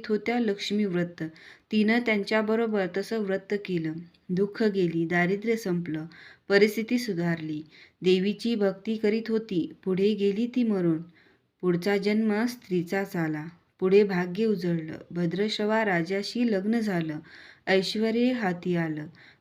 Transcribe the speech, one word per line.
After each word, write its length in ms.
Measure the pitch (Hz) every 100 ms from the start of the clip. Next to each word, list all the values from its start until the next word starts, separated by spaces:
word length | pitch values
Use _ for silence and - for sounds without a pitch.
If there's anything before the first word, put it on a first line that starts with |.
| 220
होत्या 300 | 208 208 240
लक्ष्मी 460 | 220 196 - 208 208
व्रत. 380 | 175 175 175 160 - - - -
तिनं 280 | 214 208 233
त्यांच्याबरोबर 880 | 240 214 196 220 214 226 226 208 185 190
तसं 200 | 196 226
व्रत 360 | 196 190 - 208 202
केलं. 280 | 175 160 165 175 _ -
दुःख 340 | 180 202 -
गेली, 420 | 214 196 175 165 165
दारिद्र्य 500 | 175 175 202 220 220
संपलं, 500 | 196 175 170 156 165 - - - -
परिस्थिती 500 | 196 214 220 220 247
सुधारली. 640 | 240 170 170 165 156 151 - - - -
देवीची 540 | 180 185 202 202 226 233
भक्ती 420 | 196 190 220 220
करीत 320 | 208 226 220
होती. 440 | 220 220 180 - -
पुढे 300 | 190 185 202
गेली 340 | 202 202 196 240
ती 160 | 254
मरून. 380 | 233 196 170 160 170 _ _ _ _ -
पुढचा 360 | 180 175 202 202
जन्म 480 | 196 214 220 208 240
स्त्रीचाच 720 | - - 180 170 196 196 180
आला. 300 | 156 151 160 - _ -
पुढे 240 | 185 196
भाग्य 420 | 202 180 180 180 226
उजळलं. 520 | 190 175 165 160 - -
भद्रशवा 760 | 170 175 175 214 214 214 220 214
राजाशी 680 | 170 165 196 202 233 240
लग्न 280 | 190 208 233
झालं. 400 | 214 175 160 151 - - - - -
ऐश्वर्य 640 | 190 190 214 226 233 247
हाती 440 | 247 196 175 180 175
आलं. 320 | 160 151 156 - - _